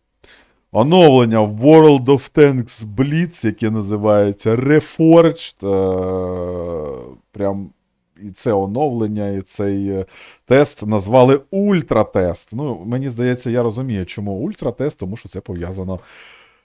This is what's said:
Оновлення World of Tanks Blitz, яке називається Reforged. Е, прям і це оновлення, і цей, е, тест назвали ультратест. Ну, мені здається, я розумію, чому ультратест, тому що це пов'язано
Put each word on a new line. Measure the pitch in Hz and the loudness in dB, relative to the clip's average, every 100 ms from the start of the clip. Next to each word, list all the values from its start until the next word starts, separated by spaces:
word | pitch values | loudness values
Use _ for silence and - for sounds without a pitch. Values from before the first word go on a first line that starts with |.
| _ _ _ - _ _ _ | _ _ _ -20 _ _ _
Оновлення | 101 135 185 160 131 117 110 | -2 2 6 8 6 4 2
World | 107 107 139 160 156 139 | 0 2 6 8 8 6
of | 123 139 - - | 2 0 0 4
Tanks | 143 131 113 - 110 101 | 4 2 -4 -8 -8 -4
Blitz, | 139 156 175 - 110 | -2 -2 -4 -4 -4
яке | 90 110 | -2 -4
називається | 110 98 104 107 104 101 101 110 117 | -4 -4 -2 2 2 2 -2 -2 0
Reforged. | 131 151 - - 160 165 165 156 - - 98 | 2 0 0 0 4 6 6 2 -12 -8 -2
Е, | 98 95 92 92 92 90 90 87 90 87 85 76 65 62 65 _ | 0 0 -2 -4 -4 -6 -6 -8 -8 -8 -8 -10 -12 -16 -20 _
прям | 98 98 98 95 _ _ _ _ _ | -6 -6 -4 -10 _ _ _ _ _
і | 101 | -18
це | 92 127 | -8 -2
оновлення, | 101 98 113 151 120 107 107 101 | -2 -2 -4 -4 -4 -4 -4 -6
і | 98 | -6
цей, | 92 - 101 98 98 | -8 -6 -4 -4 -4
е, | 98 - - - - | -6 -8 -14 -20 -12
тест | - 127 147 - 107 | 0 2 2 -2 -2
назвали | 107 95 127 127 139 - | -2 2 4 4 4 -2
ультратест. | 196 202 185 135 113 107 104 90 - - | -4 0 0 0 0 0 0 -2 -4 -10
Ну, | 110 147 95 | -8 -8 -8
мені | 98 127 139 | -8 -6 -6
здається, | 113 123 123 123 | -4 -2 -2 -2
я | 120 | -2
розумію, | 120 107 131 101 90 | -2 -4 -6 -6 -6
чому | - 101 | -8 -8
ультратест, | 95 156 208 135 - 147 - | -6 -8 -6 -8 -6 -6 -6
тому | 180 220 | -10 -12
що | - | -12
це | 185 | -14
пов'язано | - 90 87 95 92 92 - - - - _ _ | -10 -10 -8 -8 -8 -10 -12 -20 -20 -20 _ _